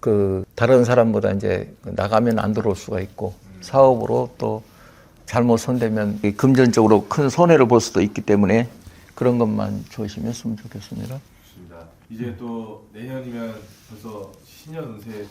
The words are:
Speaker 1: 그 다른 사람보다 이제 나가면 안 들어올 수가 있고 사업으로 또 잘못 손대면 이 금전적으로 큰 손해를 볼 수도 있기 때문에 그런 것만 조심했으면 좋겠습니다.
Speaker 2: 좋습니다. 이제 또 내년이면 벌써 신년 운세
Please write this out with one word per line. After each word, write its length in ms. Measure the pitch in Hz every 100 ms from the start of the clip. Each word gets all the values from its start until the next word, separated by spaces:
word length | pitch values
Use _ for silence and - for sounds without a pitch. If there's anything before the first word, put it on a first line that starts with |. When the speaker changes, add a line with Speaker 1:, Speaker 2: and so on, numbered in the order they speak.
Speaker 1:
그 440 | - 104 98 95 92
다른 300 | - 117 131
사람보다 480 | 120 123 113 104 98
이제 420 | 98 98 95 101 -
나가면 560 | - 95 98 110 120 113
안 140 | 104
들어올 240 | 107 107 92
수가 240 | - 101
있고 340 | 98 - 101 - - -
사업으로 720 | - 135 135 123 110 120 120 -
또 240 | 113 110 - _ - - _ _ -
잘못 300 | 117 120 113
손대면 640 | - 127 117 110 104 104
이 60 | 104
금전적으로 760 | 101 135 131 123 113 110 107 -
큰 200 | - 143
손해를 380 | 120 175 160 123
볼 140 | 120
수도 200 | - 101
있기 200 | 101 104
때문에 480 | 101 104 101 110 120 - - - - -
그런 220 | 123 123
것만 480 | 113 107 104 101 107
조심했으면 680 | - 104 - 110 120 117 107
좋겠습니다. 600 | 113 107 101 - 104 135 _ _ _
Speaker 2:
좋습니다. 400 | - 87 85 82 _ _
이제 260 | 113 120 -
또 480 | 120 117 110 104 -
내년이면 600 | 107 120 131 123 117 113 107 104 - _
벌써 420 | 107 110 104 95 -
신년 400 | _ - 151 160
운세 420 | 143 107 110 107 101